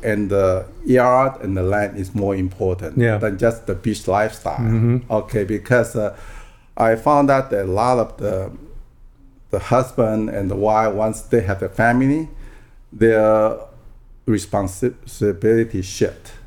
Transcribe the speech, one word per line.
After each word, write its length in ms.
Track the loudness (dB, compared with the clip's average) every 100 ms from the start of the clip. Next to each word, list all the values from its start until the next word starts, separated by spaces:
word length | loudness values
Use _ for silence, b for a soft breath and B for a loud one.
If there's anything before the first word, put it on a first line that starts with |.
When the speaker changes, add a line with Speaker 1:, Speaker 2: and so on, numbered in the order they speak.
Speaker 1:
and 260 | -2 -2 0
the 340 | 2 2 0 -4 -8
yard 560 | 2 4 6 4 2 -2
and 140 | -6 -2
the 60 |
land 340 | 0 0 -2 -4
is 160 | -6
more 220 | -4 -2 -2
important 600 | -4 -2 -2 -2 -4 0
Speaker 2:
Yeah. 220 | 2 2
Speaker 1:
than 180 | -2 0
just 300 | 0 0 -4
the 80 |
beach 320 | -4 -4 -4 0
lifestyle. 520 | 0 0 -4 -6 -2
Speaker 2:
Mm-hmm. 400 | 0 2 2 0 0
Speaker 1:
Okay, 320 | -4 -2 -4
because, 520 | -2 -4 0 2 2 -2
uh, 200 | -4 -6 B B B B B 0
I 180 | 2
found 360 | 2 4 4 4
out 200 | 2 2
that 140 | -2
a 60 | 0
lot 280 | 0 2 2
of 180 | 0 -4
the, 340 | -4 -4 -6 -12 -16 -18 -18 -20 -20 _ -20 -20 -8
the 80 | -6
husband 720 | 0 0 0 0 0 0 -2
and 180 | -4 -4
the 60 | 0
wife, 380 | 2 2 2
once 280 | 0 -2 -2
they 180 | 0 0
have 220 | 0 -2
a 60 | -4
family, 600 | 0 2 4 2 0 -4 -12 b b b b -12
their 680 | 2 4 6 4 4 2 -2 -10 -20 -20 -20 -20 -12 -2
responsibility 1600 | -2 -2 -4 -4 -4 -4 -4 -14 -4 -2 0 2 2 2 -2
shift. 500 | -6 -2 -2 -4 -18 -12